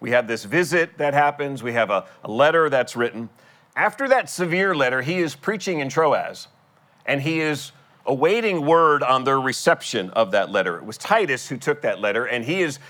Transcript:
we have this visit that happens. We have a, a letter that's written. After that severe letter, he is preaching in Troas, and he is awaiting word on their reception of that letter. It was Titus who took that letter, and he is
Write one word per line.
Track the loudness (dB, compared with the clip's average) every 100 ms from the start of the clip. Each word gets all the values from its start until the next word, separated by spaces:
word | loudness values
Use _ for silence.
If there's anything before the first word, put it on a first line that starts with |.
we | 0
have | 0 2
this | -4
visit | -2 -2 2 0 0 -2
that | 0
happens. | 2 2 0 -6 -6
We | -4
have | -2 0
a, | 0 -2 -10
a | -6
letter | 2 4 4 2
that's | 2 0
written. | -2 -2 -4 -12 -16 _ _ _
After | -2 -2 -2 0
that | 2 0
severe | -4 -2 0 0
letter, | 2 2 0
he | -2 -2
is | -4
preaching | -4 -6 -6 -4 -4
in | -2
Troas, | 0 2 2 -2 -10 -18 _ _ _ _ _ -4
and | -2
he | -2 -2
is | -2 -4 -8 -18 _ _ -4
awaiting | 2 2 2 2 0 4
word | 6 6 4
on | 2 2
their | 2 0
reception | 0 0 2 0 0 -4 -2
of | 0 2
that | 0 0
letter. | 0 0 -4
It |
was | -8 -12
Titus | -2 0 0 -2 -6
who | -6
took | -4 -2
that | -2 -2
letter, | -2 -2 -2
and | -4
he | -2 -2
is | -2 -4 -14